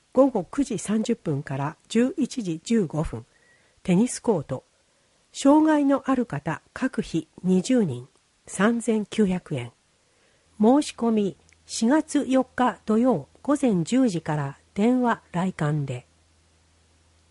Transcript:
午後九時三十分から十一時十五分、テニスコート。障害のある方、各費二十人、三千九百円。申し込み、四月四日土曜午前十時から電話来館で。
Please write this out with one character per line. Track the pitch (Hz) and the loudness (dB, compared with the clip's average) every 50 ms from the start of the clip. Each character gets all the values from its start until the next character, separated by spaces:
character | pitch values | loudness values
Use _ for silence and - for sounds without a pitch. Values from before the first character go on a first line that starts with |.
| _ _ | _ _
午 | - 247 277 262 | 2 4 4 4
後 | - 196 160 | 2 -2 -6
九 | - - 285 | -4 -4 -4
時 | 269 - 220 165 | -4 -2 -4 -6
三 | - - 214 220 | -4 -2 -2 -2
十 | 208 - 226 | 0 -2 -4
分 | - - 170 143 139 | -4 -2 -4 -4 -4
か | - - 139 | -4 -6 -6
ら | 135 139 151 - _ _ - | -4 -4 -6 -8 _ _ -2
十 | - 226 247 262 - 320 | 0 0 0 0 0 -4
一 | 247 - - 254 | -4 -4 -4 -8
時 | 202 175 160 160 | -6 -6 -6 -6
十 | - - 233 226 180 | -2 0 0 0 0
五 | 139 - 151 | 0 -2 -4
分、 | 160 - - - - _ _ _ _ _ _ _ _ _ _ _ | -4 -4 -6 -10 -14 _ _ _ _ _ _ _ _ _ _ _
テ | - 185 175 | -2 2 2
ニ | 185 240 | 2 2
ス | 247 - - | 0 -2 -4
コ | - 240 202 151 | -2 -2 -2 -2
ー | |
ト。 | - - 135 - _ _ _ _ _ _ _ _ _ _ _ _ _ _ | -2 -6 -10 -12 _ _ _ _ _ _ _ _ _ _ _ _ _ _
障 | - - - 269 294 311 311 | -10 2 4 6 6 6 6
害 | 311 302 294 285 | 4 4 2 2
の | 269 277 254 - 262 | 2 0 0 0 -2
あ | 262 | -2
る | 254 233 | -2 -2
方、 | - 143 143 - 165 147 - _ _ - | -4 -6 -8 -6 -6 -8 -8 _ _ -8
各 | - 254 262 - 226 | -6 -6 -4 -4 -4
費 | - - - 160 - _ _ - | -6 -4 -6 -6 -6 _ _ -6
二 | - 185 185 185 | 0 2 2 2
十 | 170 - 262 240 202 | 2 2 2 2 2
人、 | 147 120 123 131 _ _ _ _ _ _ _ _ | 0 -4 -8 -10 _ _ _ _ _ _ _ _
三 | - - - 196 233 233 233 | -12 -2 0 2 2 2 0
千 | - 233 220 220 196 | -2 -2 -2 -2 -2
九 | - - 220 214 | -4 0 0 0
百 | 185 185 180 - - 151 | 0 0 -4 -6 -6 -8
円。 | 123 120 117 _ _ _ _ _ _ _ _ _ _ _ _ _ _ _ _ _ - | -8 -8 -10 _ _ _ _ _ _ _ _ _ _ _ _ _ _ _ _ _ 2
申 | 208 233 262 302 | 4 4 4 4
し | 294 - - | 2 -2 -6
込 | - 233 233 | -4 -2 0
み、 | 226 214 202 180 - _ _ _ _ _ _ | 0 0 0 -2 -4 _ _ _ _ _ _
四 | - - - 226 | -12 -6 -2 0
月 | 233 294 320 311 - - 285 226 247 | 2 2 2 0 0 -2 -2 0 2
四 | 262 262 247 | 0 0 0
日 | _ - - 247 226 180 - - | _ -2 -2 -2 -2 -2 -4 -4
土 | - 214 226 | 0 0 2
曜 | 247 262 220 143 131 _ _ _ | 2 2 0 0 -4 _ _ _
午 | - 262 294 - | -2 -2 0 2
前 | 269 240 190 170 156 | 2 0 2 0 0
十 | - 233 262 262 226 | 0 0 2 2 2
時 | 170 160 | 0 -4
か | - - 151 | -4 -4 -4
ら | 147 143 139 - _ _ _ - | -4 -4 -6 -10 _ _ _ -4
電 | 196 208 240 254 254 | 0 2 2 2 2
話 | 247 233 208 - _ _ | 2 0 -2 -4 _ _
来 | - 170 185 185 | -4 -4 -4 -4
館 | - - 156 147 151 147 139 | -2 -2 -2 -2 -2 -2 -4
で。 | 135 123 127 _ _ _ _ _ _ _ _ _ _ _ _ _ _ _ _ _ _ _ _ _ _ _ _ _ _ | -6 -8 -12 _ _ _ _ _ _ _ _ _ _ _ _ _ _ _ _ _ _ _ _ _ _ _ _ _ _